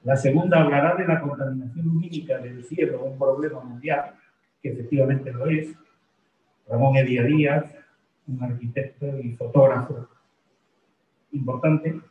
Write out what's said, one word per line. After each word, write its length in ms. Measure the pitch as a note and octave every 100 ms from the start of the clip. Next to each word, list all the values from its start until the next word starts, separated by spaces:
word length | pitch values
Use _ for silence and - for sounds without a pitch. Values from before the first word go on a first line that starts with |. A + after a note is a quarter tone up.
La 120 | B2 C3
segunda 460 | C3+ D3 F3 E3
hablará 340 | D3 C#3+ D#3+ F#3
de 100 | E3+
la 120 | D#3
contaminación 680 | C#3+ - C3+ C3 B2+ E3 E3
lumínica 520 | E3 F3 D#3+ - B2+
del 260 | B2 B2
cielo, 400 | A#2+ E3+ C#3 -
un 140 | C3+ C3+
problema 400 | C3+ C3+ D3+ C3+
mundial, 560 | B2+ A#2+ D3 C#3+ - - _ _ _ _
que 80 | -
efectivamente 640 | A#2 A#2 C#3 C3+ B2+ B2+
lo 160 | A#2+ C#3+
es. 280 | D#3 D#3 - _ _ _ _ _ _ _ _ _
Ramón 280 | A#2+ C3+ C3+
Edia 280 | B2+ B2
Díaz, 420 | B2 D#3 D3 D3+ - - _ _ _ _ -
un 140 | B2+
arquitecto 760 | B2 A#2+ A#2 C3+ - - C#3+ C3+
y 160 | A#2+ A#2
fotógrafo 720 | A#2+ C#3+ C3+ B2+ B2+ A#2+ B2 _ _ _ _ _ _ _ _ _ _ _ _
importante. 680 | - B2 B2 D#3+ D#3 E3 - -